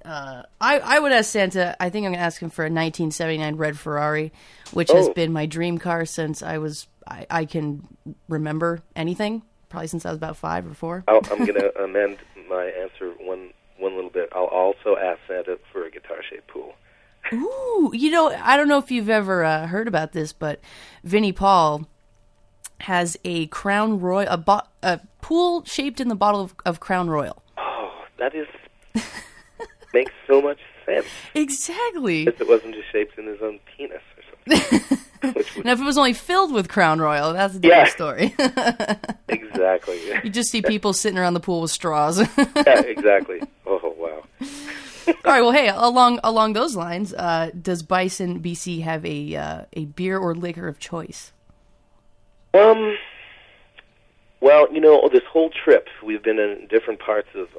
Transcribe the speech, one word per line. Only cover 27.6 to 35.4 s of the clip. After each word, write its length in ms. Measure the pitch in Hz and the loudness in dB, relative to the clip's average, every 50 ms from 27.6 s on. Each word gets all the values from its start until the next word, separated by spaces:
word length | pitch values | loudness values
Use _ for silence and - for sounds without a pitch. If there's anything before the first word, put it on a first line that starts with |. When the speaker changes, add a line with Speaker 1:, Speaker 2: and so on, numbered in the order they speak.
| - - - - 104 - - - - - _ | -10 -8 -8 -10 -12 -12 -14 -18 -20 -16 _
Speaker 2:
that 160 | - 123 131 - | -6 -6 -4 -4
is 120 | 156 147 - - - - _ _ _ _ _ - | -6 -10 -12 -14 -20 -20 _ _ _ _ _ -6
Speaker 1:
<laughs> 80 | 220 - - - - - - - - - _ _ - 466 - _ _ - - - | -6 -6 -8 -12 -18 -18 -20 -20 -20 -20 _ _ -16 -16 -16 _ _ -8 -2 0
Speaker 2:
makes 180 | - 135 - - - - | 0 0 -2 -6 -8 2
so 140 | - 135 139 | 4 4 4
much 180 | 143 143 143 - - - - - - | 4 2 -2 -6 -12 -20 -20 -12 -6
sense. 200 | - - - - - - - - - - | -4 -2 -2 -4 -6 -10 -18 -16 -6 -4
Speaker 1:
Exactly. 920 | 302 302 277 277 - - - 339 427 480 466 359 320 254 190 165 156 156 | -4 -2 -2 -4 -6 -8 -8 -6 -6 -6 -4 -4 -4 -2 -2 -2 0 0
Speaker 2:
If 120 | 120 - - | -2 -2 0
it 60 | - | 2
wasn't 280 | 110 117 110 - 113 110 | 4 4 4 2 -2 -14
just 160 | 107 104 - | -14 -10 -6
shaped 260 | - 107 104 - - | -4 -4 -4 -4 -8
in 80 | 107 107 | -12 -14
his 160 | 107 104 101 | -12 -10 -8
own 180 | 110 107 104 101 _ - - | -8 -8 -8 -12 _ -20 -16
penis 260 | - 143 - 87 - - _ _ | -14 -14 -12 -14 -16 -20 _ _
or 60 | - - - - - _ - 320 - | -20 -20 -20 -20 -10 _ 2 2 2
something. 380 | 587 554 - - - - 269 - - - _ _ | 4 4 2 2 2 0 -4 -4 -4 -10 _ _
Speaker 1:
<laughs> 120 | - 262 - | -6 -4 -2
Speaker 2:
Which 220 | - | -4